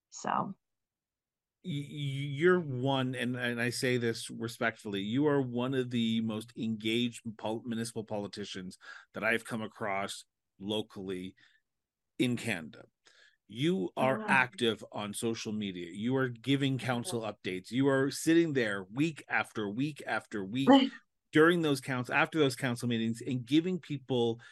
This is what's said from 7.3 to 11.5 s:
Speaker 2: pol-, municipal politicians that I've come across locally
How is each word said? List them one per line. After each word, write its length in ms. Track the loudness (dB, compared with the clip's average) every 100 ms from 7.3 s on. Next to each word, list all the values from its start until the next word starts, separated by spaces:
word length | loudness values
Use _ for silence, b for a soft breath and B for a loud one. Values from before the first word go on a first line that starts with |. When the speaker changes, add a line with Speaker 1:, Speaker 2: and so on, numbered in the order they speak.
| -8
Speaker 2:
pol-, 260 | -6 -6 -6
municipal 400 | -6 -6 -8 -6
politicians 720 | -6 -6 -10 -10 -10 -12 -14 B B B
that 100 | -4
I've 200 | 0 0
come 180 | -2 -8
across 640 | -8 -8 -6 -4 -6 -10 -16 _ _ _
locally 760 | -4 -4 -4 -10 -8 -8 -8 -14 _